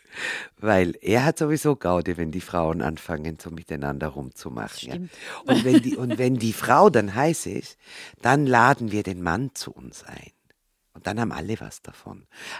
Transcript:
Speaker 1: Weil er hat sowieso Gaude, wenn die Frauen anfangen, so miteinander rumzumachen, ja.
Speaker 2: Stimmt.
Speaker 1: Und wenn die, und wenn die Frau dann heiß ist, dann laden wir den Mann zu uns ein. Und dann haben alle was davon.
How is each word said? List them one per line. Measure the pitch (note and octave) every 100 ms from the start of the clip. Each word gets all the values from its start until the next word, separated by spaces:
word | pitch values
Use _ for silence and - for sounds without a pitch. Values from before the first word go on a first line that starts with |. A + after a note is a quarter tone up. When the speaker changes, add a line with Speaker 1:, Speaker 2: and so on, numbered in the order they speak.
| _ - - - - _
Speaker 1:
Weil | G#2+ F#2+ F2 -
er | - A#2
hat | D3 -
sowieso | D3+ D#3 D3+ C3+
Gaude, | F2 F2+ F2 E2+
wenn | D#2+
die | F#2
Frauen | - F2 D#2+ E2
anfangen, | C2+ D#2+ - D#2 D#2+ D#2+
so | E2
miteinander | E2 - D2+ C#2+ C#2 D#2
rumzumachen, | D2 C2+ - D2 A#1 G#1+ - -
ja. |
Speaker 2:
Stimmt. | F3 F3+ - - -
Speaker 1:
Und | - C4
wenn | B2+ -
die, | A#2+ -
und | B2 G#2+
wenn | B2+ B2+
die | A2+
Frau | - A#2+ C#3 G#3
dann | A#2 G2+
heiß | A2 D#3 D#3+ F2+
ist, | - - - - - - -
dann | A#2 C#3+ C3+
laden | A#2+ B2 C#3 A2+
wir | G#2
den | G2 F2+
Mann | F2 F#2+ C3+
zu | - -
uns | - - -
ein. | - - - _ _ _ _ _ _
Und | - F#2
dann | G#2+
haben | A2+
alle | D2 F2+ A2+
was | G#2 -
davon. | - - G2 F#2+ _ - - -